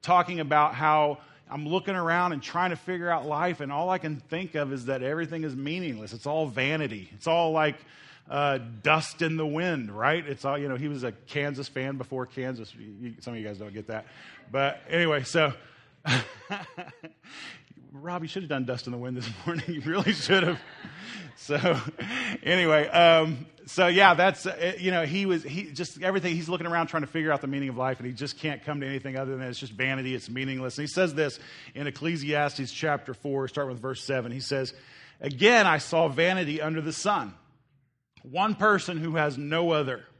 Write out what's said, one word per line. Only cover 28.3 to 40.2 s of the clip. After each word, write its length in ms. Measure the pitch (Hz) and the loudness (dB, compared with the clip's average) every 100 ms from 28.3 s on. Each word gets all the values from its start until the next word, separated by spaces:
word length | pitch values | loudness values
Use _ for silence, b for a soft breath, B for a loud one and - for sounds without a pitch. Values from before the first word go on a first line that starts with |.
| - | -6
can't 260 | 156 135 | -6 -6
come 160 | - 147 | -6 -6
to 80 | 135 | -6
anything 300 | 135 139 131 | -6 -6 -6
other 180 | 135 135 | -6 -6
than 100 | 127 | -8
it's 120 | 120 | -10
just 140 | 127 | -12
vanity, 420 | 104 131 135 131 127 | -4 -2 -2 -4 -6
it's 140 | - | -6
meaningless. 480 | 120 135 131 127 127 | -6 -6 -4 -6 -6
And 100 | 147 | -6
he 60 | |
says 200 | - 185 | 0 0
this 260 | 147 151 - B B B 127 | 2 -2 -2 B B B -8
in 120 | 143 | -8
Ecclesiastes 840 | - 160 170 143 147 147 - 127 | -6 -4 -4 0 0 0 -2 -8
chapter 420 | - 160 143 - | -4 -2 -2 -4
four, 340 | 127 143 139 131 | -10 -4 -4 -4
start 200 | - 139 | -4 -4
with 120 | 123 | -4
verse 240 | 127 127 | -8 -8
seven. 280 | - 135 120 | -4 -4 -2
He 80 | 131 | -8
says, 340 | 123 139 131 - B B B B | -4 -2 -4 -8 B B B B
"Again, 480 | - 131 202 240 196 | -8 4 8 8 6
I 120 | 156 | 4
saw 280 | - 165 160 | 2 2 2
vanity 540 | 131 170 185 165 156 | 4 2 2 -2 -2
under 180 | 151 160 | -2 -2
the 140 | 156 | -4
sun, 400 | 156 202 202 110 92 _ _ _ _ _ _ _ _ | -4 -2 -2 -2 -12 _ _ _ _ _ _ _ _
one 320 | - 139 208 214 | -8 0 0 4
person 420 | 214 202 - 170 | 4 4 2 -4
who 180 | 165 160 | -2 2
has 220 | 151 131 | 0 0
no 340 | 147 160 170 | -2 0 2
other 340 | 156 135 - - _ | 2 0 -4 -10 _